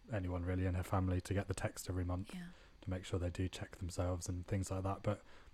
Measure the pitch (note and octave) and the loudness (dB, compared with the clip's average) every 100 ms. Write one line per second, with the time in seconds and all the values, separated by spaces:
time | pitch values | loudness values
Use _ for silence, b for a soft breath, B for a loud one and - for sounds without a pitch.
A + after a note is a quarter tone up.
0 | - G#2+ F2+ F2+ F2 F#2 F#2 F2+ F2+ G2 | -4 0 2 0 2 4 4 2 2 4
1 | F#2 F2+ - G2 - - A2 - - F2+ | 4 2 2 0 2 0 -2 -2 -2 0
2 | F2+ F2+ G2 F#3 F3 B B B - F2+ | 2 0 -2 -6 -8 B B B -4 -4
3 | F#2+ F2+ F2 E2 F#2 - - - F2 - | 0 0 0 0 0 -2 -8 -6 -4 0
4 | F2+ F2+ F#2 F2+ F2 G2+ F#2 F#2 F#2+ G2 | 2 0 -2 -2 0 0 0 0 0 2
5 | G#2+ G2+ - B B | 0 0 -4 B B